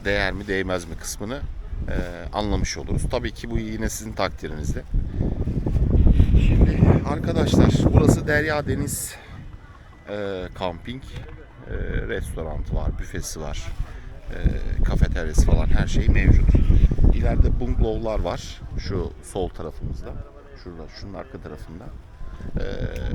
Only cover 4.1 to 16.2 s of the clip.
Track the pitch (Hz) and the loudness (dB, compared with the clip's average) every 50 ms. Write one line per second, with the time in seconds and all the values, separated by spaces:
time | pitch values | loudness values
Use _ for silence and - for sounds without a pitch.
4.1 | 107 104 98 87 - - 90 78 78 76 76 87 - 127 - - - - - - | -4 -2 -2 -2 -4 -6 -8 -8 -8 -6 -4 -4 -4 -6 -6 -4 -2 -2 -2 -2
5.1 | - - - - - - - - - - - - - - - - - - - - | -4 -4 -2 -2 -2 -4 -4 -4 -4 -4 -2 -2 0 0 2 2 4 6 6 6
6.1 | - - - - - - - - - - 117 - - - - - - - - 135 | 6 6 6 6 6 6 6 6 6 6 6 6 6 6 6 6 6 4 2 0
7.1 | 143 143 - 170 165 160 156 - - 139 135 143 - - - - - - 151 143 | -4 -4 -2 -2 0 0 0 2 6 6 6 6 6 4 4 6 6 6 6 6
8.1 | - 147 143 151 151 147 151 156 151 147 147 - 101 - 143 143 - - - - | 4 2 2 0 0 0 2 0 -2 -2 -2 -2 -2 -2 -2 -4 -6 -8 -8 -10
9.1 | - - - - - - - - - - - - - - - - - - - - | -12 -16 -18 -20 -18 -16 -16 -16 -18 -18 -20 -20 -20 -20 -20 -20 -20 -20 -14 -10
10.1 | 101 104 101 98 95 92 90 87 - - 92 90 87 85 - 113 123 135 - - | -8 -6 -6 -6 -6 -6 -8 -8 -8 -6 -4 -4 -6 -6 -10 -12 -12 -12 -14 -14
11.1 | - - - - - - - - - - 127 120 110 - - 90 - - - 113 | -14 -14 -14 -14 -16 -18 -18 -20 -20 -18 -14 -8 -6 -6 -4 -2 -2 -4 -2 -4
12.1 | 113 95 - - - 85 80 78 - - - - - - 78 - - - - - | -4 -6 -6 -6 -6 -8 -6 -6 -6 -6 -6 -4 -2 -2 -2 -2 -4 -4 -8 -8
13.1 | - 92 - - 85 80 76 73 76 - - - - - - - - - - - | -8 -8 -8 -8 -8 -8 -8 -8 -6 -8 -8 -8 -6 -6 -8 -8 -8 -14 -14 -16
14.1 | - - - - - - - - - - - - - - - - 101 85 90 87 | -16 -14 -12 -10 -6 0 0 0 0 0 -4 -2 0 2 2 2 4 2 2 2
15.1 | - 90 82 78 80 - - 90 82 - - - - - - - - 113 113 - | 0 -2 -4 -2 2 4 4 6 6 4 4 6 4 4 4 4 2 2 4 4
16.1 | 110 107 | 4 6